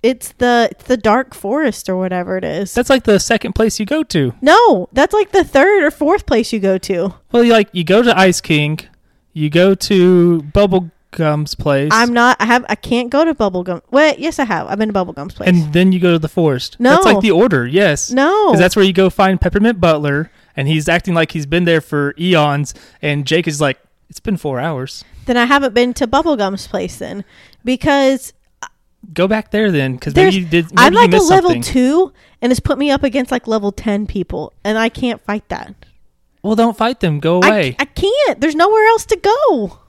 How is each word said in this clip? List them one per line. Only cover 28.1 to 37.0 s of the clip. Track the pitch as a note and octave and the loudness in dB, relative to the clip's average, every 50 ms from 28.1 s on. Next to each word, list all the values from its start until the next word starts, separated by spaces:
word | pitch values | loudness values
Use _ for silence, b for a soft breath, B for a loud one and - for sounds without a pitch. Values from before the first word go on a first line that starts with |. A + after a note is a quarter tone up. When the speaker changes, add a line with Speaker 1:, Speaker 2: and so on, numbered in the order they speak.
| C4+ B3+ - - _ _ _ _ _ _ - - _ _ _ _ _ _ - - D#3 | 0 -2 -6 -14 _ _ _ _ _ _ -20 -20 _ _ _ _ _ _ -20 -12 -4
Speaker 2:
Go | - F3+ F#3+ | -2 -2 0
back | G#3+ G#3+ G#3 _ | -2 -4 -4 _
there | - G#3 A3 G#3 | -2 -2 0 0
then, | F3 C#3+ C3+ C3 B2+ | 0 0 -2 -4 -6
'cause | B2+ - D#3 C#3 | -8 -8 -2 2
Speaker 1:
There's, | F4 F#4+ F#3+ F#3+ | 4 4 4 2
Speaker 2:
maybe | F#3+ F3+ | 0 -2
you | D#3+ | 0
did, | D#3+ F3 E3 E3 | 0 0 0 2
maybe | - | 2
Speaker 1:
I'm, | A3+ B3 D4 F4+ | 4 4 6 6
Speaker 2:
you | A4+ | 6
Speaker 1:
like, | A#4+ | 4
a | - | 6
Speaker 2:
missed | - G#4+ F#4+ D#4 | 6 4 4 4
Speaker 1:
level | F#4 F#4+ F4 F4+ | 4 4 4 2
Speaker 2:
something. | E4+ A#3 | 0 0
Speaker 1:
two, | A#3+ - - B3+ B3 C4 D4 E4+ F#4+ F#4 b b b b b b | -4 -2 0 0 2 2 2 2 0 -2 b b b b b b
and | - A#3+ | 0 0
it's | B3+ - | 0 0
put | - - C#4+ | 0 -4 -2
me | C4 C#4+ D4 | -2 0 0
up | C4+ C4+ | 0 0
against, | - C4+ A3 C#4 B3+ - | -2 -2 -2 -4 -4 -2
like, | B3+ A#3+ _ | -6 -6 _
level | A#3 A3 A3 G3+ G3+ | -4 -4 -2 -2 -4
ten | G3 - - A3+ G3+ G3+ G#3+ | -6 -6 -6 -4 -4 -4 -6
people, | - - G3+ F3+ - - - D#3 - _ _ | -6 -6 -8 -8 -6 -8 -10 -10 -12 _ _
and | _ G3+ G#3+ | _ -4 -2
I | A3 A3+ A#3+ | -2 -2 -4
can't | _ - C4 B3 A3+ - | _ -4 -6 -6 -6 -8
fight | _ - G#3 G#3+ _ | _ -8 -8 -8 _
that. | _ - - - - G3 _ - _ _ _ _ _ _ _ _ _ _ _ - | _ -12 -12 -12 -16 -20 _ -20 _ _ _ _ _ _ _ _ _ _ _ -4
Speaker 2:
Well, | G#3 A3 | -2 0
don't | G#3+ A#3 A#3+ G#3 | 0 0 0 0
fight | - A3+ A#3 C4 | -2 -4 -4 -2
them. | _ | _